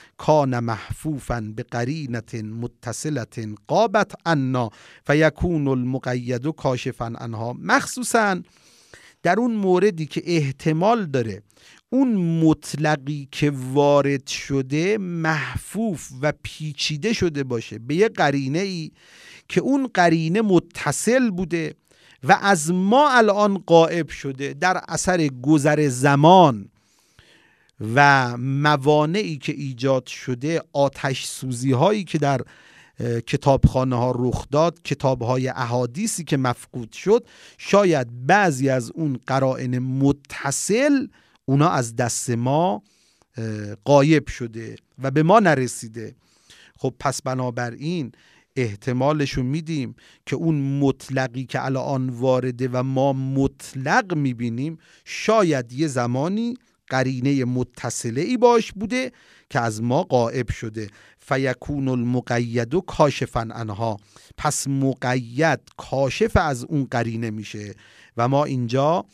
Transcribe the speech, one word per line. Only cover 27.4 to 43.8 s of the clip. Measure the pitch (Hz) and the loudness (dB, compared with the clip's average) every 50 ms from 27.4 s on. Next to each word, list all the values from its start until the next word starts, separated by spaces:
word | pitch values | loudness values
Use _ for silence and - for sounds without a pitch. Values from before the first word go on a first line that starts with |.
| _ _ _ _ _ _ _ - 107 110 117 | _ _ _ _ _ _ _ -10 -6 0 4
و | 139 143 143 139 135 127 120 120 120 | 6 8 8 8 6 4 0 -4 -4
موانعی | 123 135 135 139 147 151 151 139 131 147 151 151 151 156 175 214 208 170 156 135 | -4 -2 -2 0 2 2 2 2 4 4 4 4 2 2 0 -2 -2 -4 -6 -6
که | - - | -6 -6
ایجاد | 147 139 143 135 131 117 131 135 135 131 127 | -6 -6 -6 -8 -6 -4 0 0 0 0 -2
شده، | - - - - 135 127 120 131 156 165 160 - _ | -6 -16 -12 -6 -6 -6 -4 -4 -4 -4 -4 -6 _
آتش | - 143 139 135 - - - 139 131 - - | 0 0 0 0 0 -4 -4 -4 -4 -4 -6
سوزی | - - - 131 131 123 117 127 139 | -10 -10 -8 -6 -6 -6 -2 0 0
هایی | 127 120 160 202 214 214 175 | 2 4 4 4 2 0 -4
که | - - 156 | -4 -2 0
در، | 147 139 135 131 - - - _ - - - - - _ _ - | 0 0 0 -2 -4 -8 -16 _ -20 -20 -20 -20 -20 _ _ -6
اه، | 113 120 117 117 | -4 -4 -4 -4
کتابخانه | - - 143 - - 143 135 131 - - - 131 127 131 123 | -4 -4 -4 0 4 4 4 6 6 4 4 4 0 0 0
ها | 117 120 127 127 120 | 0 0 0 0 0
رخ | 123 123 113 117 - - | 0 -2 -2 -2 -4 -2
داد، | 143 151 165 170 165 - | 2 2 2 2 0 -4
کتاب | - - 143 - - 131 131 123 | -6 -6 -6 -2 0 -2 0 0
های | 117 117 127 131 127 127 | 0 -2 -2 0 -2 -4
احادیثی | - - 123 113 120 123 123 120 120 165 220 220 - - 151 | -4 -4 -4 -2 0 -2 -2 -2 -4 -6 -6 -6 -6 -6 -4
که | - 156 | -2 0
مفقود | 135 131 123 123 - - _ - 127 113 - | 0 0 0 -2 -4 -8 _ -12 -12 -10 -10
شد، | - - - 180 220 247 247 _ - - - - - - | -12 -6 0 2 2 2 2 _ -20 -20 -20 -20 -20 -12
شاید | - - 196 202 208 180 156 139 123 117 120 123 127 | -2 4 4 4 6 6 2 2 0 -4 -8 -6 2
بعضی | 139 185 208 202 170 139 127 139 135 | 4 4 4 4 2 2 0 0 0
از | 131 131 113 120 - | 0 0 -2 -6 -6
اون | 160 160 147 127 - - | -4 -2 -2 -2 -4 -4
قرائن | - 131 135 131 131 127 120 131 123 127 123 | -2 0 2 2 0 0 -2 -4 -4 -2 -2
متصل | 127 131 131 135 135 139 143 - _ - - - - 143 139 - - - 202 240 285 302 285 262 - - _ _ _ _ _ _ - | -2 -2 0 2 2 2 2 2 _ -18 -14 -6 -4 -4 -4 -4 -2 0 2 2 4 4 2 2 0 -4 _ _ _ _ _ _ -2
اونا | - 135 143 151 180 | 0 4 4 4 4
از | 180 139 120 113 113 | 2 0 -2 -2 -2
دست | 117 123 113 - - - 127 | -2 -2 -2 -2 -4 -4 -2
ما، | 120 113 120 127 143 156 175 190 208 214 _ _ _ _ _ _ _ _ _ _ - | -2 -2 0 0 2 2 2 0 -2 -4 _ _ _ _ _ _ _ _ _ _ -12
اه، | 123 113 110 107 107 104 104 101 | -10 -8 -8 -8 -8 -10 -12 -12
غایب | - | -6